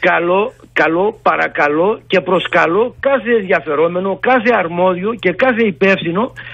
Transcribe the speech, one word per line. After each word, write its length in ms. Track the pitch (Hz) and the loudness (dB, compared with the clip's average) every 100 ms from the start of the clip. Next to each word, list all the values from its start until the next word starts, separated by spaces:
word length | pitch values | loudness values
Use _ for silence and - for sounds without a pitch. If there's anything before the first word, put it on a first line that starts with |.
καλώ, 520 | 180 165 170 190 214 - - | 0 0 2 0 -2 -6 -8
καλώ, 460 | - 156 165 208 - | -2 0 0 -2 -2
παρακαλώ 760 | 180 160 160 170 147 151 190 240 - | 0 0 -2 0 0 2 0 -2 -2
και 140 | 185 | -2
προσκαλώ 720 | 180 180 - 170 160 190 240 - | 0 0 0 0 2 2 -2 -2
κάθε 300 | 277 269 214 233 | -2 0 0 0
ενδιαφερόμενο, 760 | 190 175 160 143 170 175 190 190 | 2 -2 0 0 0 0 -4 -2
κάθε 300 | 233 262 220 | 0 2 2
αρμόδιο 600 | 220 165 175 185 180 202 | 0 0 0 0 0 -4
και 180 | 233 180 | -4 -4
κάθε 300 | 175 262 226 220 | 0 0 2 0
υπεύθυνο 680 | 156 196 185 165 175 247 - - | 0 0 2 -2 -4 -4 -8 -20